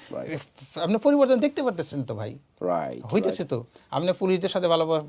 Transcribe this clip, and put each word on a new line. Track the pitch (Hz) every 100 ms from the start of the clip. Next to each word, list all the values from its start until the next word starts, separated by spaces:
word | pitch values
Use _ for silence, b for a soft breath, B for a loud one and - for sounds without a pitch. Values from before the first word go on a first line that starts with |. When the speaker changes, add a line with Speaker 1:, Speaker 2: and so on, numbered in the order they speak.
| b
Speaker 1:
রাইট। | - - 156 - - 135 160
Speaker 2:
আপনি | 170 214
পরিবর্তন | 285 285 262 254
দেখতে | 285 294
পারতেছেন | 254 165 - 143
তো | 117 107
ভাই। | 107 135 _ -
Speaker 1:
রাইট, | 90 85 69 60 110
Speaker 2:
হইতেছে | 190 190 196
Speaker 1:
রাইট। | 147
Speaker 2:
তো। | 120 123 b b
আপনি | 139 180
পুলিশদের | 175 190 185 185
সাথে | 190 175
ভালো | 165 160
ব্যব-, | 160